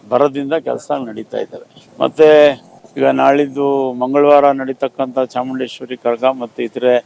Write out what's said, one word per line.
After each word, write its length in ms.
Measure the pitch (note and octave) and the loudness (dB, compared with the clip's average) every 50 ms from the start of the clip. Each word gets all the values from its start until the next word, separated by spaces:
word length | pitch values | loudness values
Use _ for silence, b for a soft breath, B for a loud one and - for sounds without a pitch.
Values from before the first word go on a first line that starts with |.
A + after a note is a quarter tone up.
| _ - | _ -2
ಬರದಿಂದ 440 | B2 B2 C#3+ D3 C3 C#3+ C#3+ C#3 D#3+ | 0 0 0 0 0 -4 -6 -4 -4
ಕೆಲಸ 380 | D#3+ - B2+ A#2+ - - - | -4 -4 -6 -8 -8 -6 -6
ನಡೀತಾ 460 | D3 C#3+ C3 A2+ G#2+ A2 A2 _ - | -6 -6 -6 -10 -12 -14 -14 _ -8
ಇದ್ದಾವೆ. 540 | A2 G#2 - - F#2+ - _ _ - _ _ _ - | -8 -8 -8 -12 -20 -20 _ _ -20 _ _ _ -6
ಮತ್ತೆ 600 | C#3 C3 - - D#3 D3+ D3+ D3+ D3 D3 C3+ A#2+ _ - _ - _ - _ | -6 -4 2 4 6 6 8 6 6 4 2 -2 _ -20 _ -20 _ -14 _
ಈಗ 80 | C3+ C3+ | -2 0
ನಾಳಿದ್ದು 880 | C3+ C3+ C3+ C3+ C3+ C#3 C#3+ D3 C#3 C3 C#3 C#3+ C#3 C#3 C#3 C3+ C3 B2 | 0 0 2 2 2 2 2 0 -4 -4 -4 -2 -2 0 -2 -2 -4 -4
ಮಂಗಳವಾರ 580 | B2 B2 C3 C3+ C#3+ C#3+ D3 D3 C#3+ C#3+ C#3+ | -4 -4 -2 0 2 4 6 6 6 6 4
ನಡೀತಕ್ಕಂಥ 680 | C#3 C3+ C3+ C3 C3 _ - C3 _ - C3+ B2+ B2 C3+ | 2 0 -4 -8 -6 _ -6 -8 _ -6 -8 -4 -2 -4
ಚಾಮುಂಡೇಶ್ವರಿ 800 | C3 B2 - B2 B2+ C3 C3 B2+ C3 A#2 - - B2+ A#2+ B2+ | -4 -4 -4 -8 -6 -6 -6 -8 -8 -8 -10 -16 -12 -12 -12
ಕರಗ 260 | B2 _ A#2+ A#2+ A2+ A#2+ | -6 _ -4 -4 0 0
ಮತ್ತು 400 | C3 C3+ C3 A#2+ A2+ _ - B2 | -2 -2 -2 -8 -12 _ -8 -8
ಇತರೆ 360 | A2+ _ B2 A#2+ B2+ B2 A#2+ - | -8 _ -2 0 2 2 0 -2